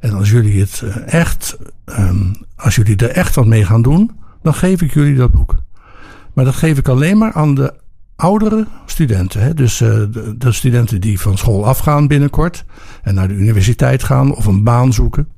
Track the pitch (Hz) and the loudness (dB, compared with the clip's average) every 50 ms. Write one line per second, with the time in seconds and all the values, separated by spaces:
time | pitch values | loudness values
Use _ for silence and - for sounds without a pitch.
0 | - 117 104 98 101 101 107 120 113 104 104 98 101 98 - - - 110 95 117 | -4 -4 -4 0 0 2 2 2 2 2 2 0 0 -2 -4 -8 -8 -8 -8 -10
1 | - - - 165 170 - - - - - - - - - - - - - - 113 | -8 -2 0 0 0 0 -2 -4 -4 -8 -12 -12 -16 -18 -18 -20 -20 -12 -4 0
2 | 101 92 92 98 98 92 101 - - - - - - - - - 107 104 107 98 | 0 0 2 0 -2 -2 -4 -6 -10 -18 -20 -4 -2 0 2 2 2 2 2 0
3 | 107 113 - - 180 - - 151 127 107 113 110 107 87 110 113 117 123 147 170 | 0 0 0 -2 -2 0 0 2 2 4 4 4 4 2 2 2 4 4 4 2
4 | 208 226 - - - - - - - 160 147 - - 180 190 175 175 143 - 151 | 2 0 -2 -8 -18 -20 -20 -6 -2 -2 0 0 2 0 2 0 0 0 0 2
5 | 147 147 143 131 127 120 - - - - - - - - - - - - - - | 2 2 2 2 2 4 4 4 2 2 0 -2 -2 -4 -16 -20 -20 -20 -20 -20
6 | - - - - - - - - 131 127 131 - - 160 156 135 - 147 131 131 | -20 -20 -20 -20 -20 -8 -2 -2 0 0 0 0 0 0 2 2 2 0 2 2
7 | 143 165 196 214 220 220 - 165 151 151 143 135 135 131 - - - - - - | 2 2 2 2 0 0 0 0 0 0 2 0 -2 -4 -6 -10 -20 -20 -20 -20
8 | - _ - - - 175 202 214 214 214 214 220 220 214 - - - - - - | -20 _ -10 -2 0 0 2 2 0 0 0 -2 -2 -4 -8 -16 -12 -10 -4 -2
9 | 165 127 113 95 90 92 - 104 104 131 165 160 135 117 - - 120 113 110 110 | 0 0 0 0 -2 -2 -2 -2 -2 -2 0 0 0 0 0 0 0 0 2 0
10 | 107 104 107 110 107 113 110 117 123 127 110 - - 131 120 120 120 107 110 101 | 0 -2 -6 -8 -10 -10 -10 -4 -2 -2 -2 0 0 0 2 2 0 0 -2 -2
11 | 90 107 104 92 - 107 98 95 - - 110 98 104 107 135 - - - 147 147 | -2 -2 -2 -2 0 -2 -2 0 0 0 0 0 0 0 0 0 0 0 2 2
12 | 147 143 147 143 143 143 - - 143 175 170 - - - - - - - - - | 2 2 2 2 0 0 2 0 0 0 -2 -8 -16 -18 -18 -20 -20 -20 -20 -10
13 | - - 98 95 92 95 101 101 95 110 113 104 92 95 120 - - 127 127 131 | -6 -4 -2 0 0 -2 -2 0 0 0 2 2 2 2 2 2 0 0 0 0
14 | - - 139 131 135 139 143 - - - 95 98 104 120 120 120 123 131 123 - | 0 0 0 2 2 0 0 0 0 0 2 2 2 2 2 2 2 2 2 2
15 | - 117 - - 147 - - | 0 0 0 -2 -4 -4 -6